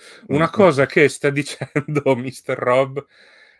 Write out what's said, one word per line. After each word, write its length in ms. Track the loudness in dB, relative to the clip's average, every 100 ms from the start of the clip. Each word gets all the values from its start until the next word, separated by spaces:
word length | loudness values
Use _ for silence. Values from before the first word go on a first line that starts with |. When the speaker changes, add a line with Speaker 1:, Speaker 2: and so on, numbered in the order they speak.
| -20 -18 -4
Speaker 1:
Un, 80 | -2
Speaker 2:
Una 140 | 0
Speaker 1:
un 120 | 4 4
Speaker 2:
cosa 180 | 4 2
che 220 | 4 2
sta 220 | 2 -4
<laughs> 0 |
dicendo 840 | -2 -6 -8 -8 -6 -4 -2 0 -2
mister 420 | -4 -12 -8 -4
Rob, 460 | 0 2 0 -4 -16 _ _ _ _